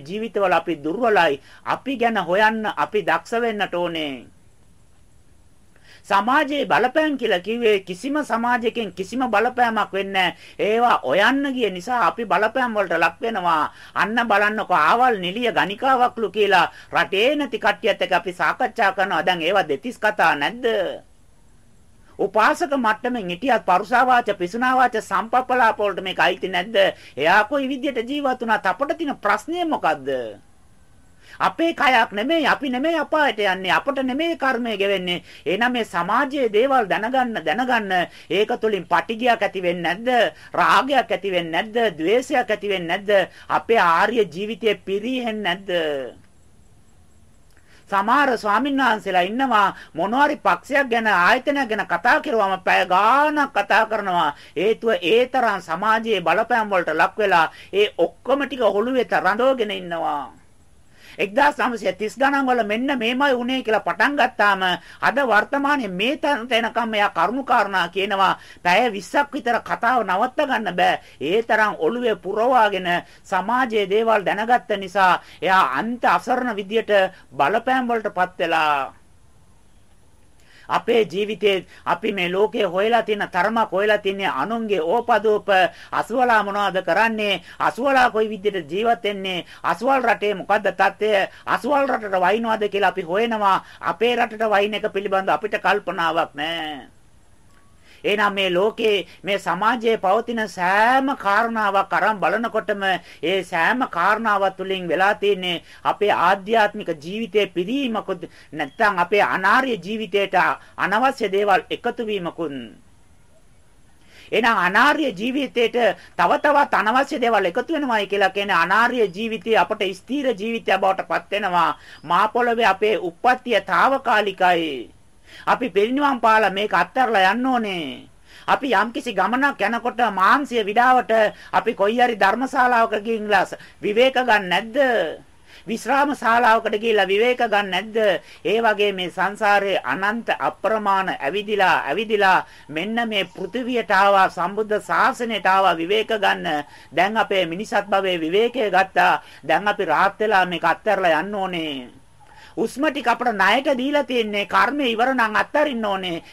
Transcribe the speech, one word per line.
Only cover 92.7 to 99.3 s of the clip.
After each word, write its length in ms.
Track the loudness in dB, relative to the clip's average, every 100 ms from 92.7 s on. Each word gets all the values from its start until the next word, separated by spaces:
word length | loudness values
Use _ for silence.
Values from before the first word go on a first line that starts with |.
| 0 0
අපි 100 | 0
හොයනවා. 540 | -4 -2 0 0 2 0 -2 -8
අපේ 340 | -6 -2 0 0
රටට 340 | -2 -2 0
වයින් 240 | 2 0
එක 160 | -2 -4
පිළිබඳ 400 | -4 -2 -2 0
අපිට 320 | -2 -2 -2
කල්පනාවක් 720 | 0 0 -2 -2 0 0 -2
නැහැ. 680 | -4 -6 -6 -8 -12 -16 _ _ _ _ _ _ _ _ _ _ -6
එහෙනම් 340 | -2 0 0
මේ 160 | 0 0
ලෝකේ 560 | 2 0 0 0 0 -4 -10
මේ 180 | -6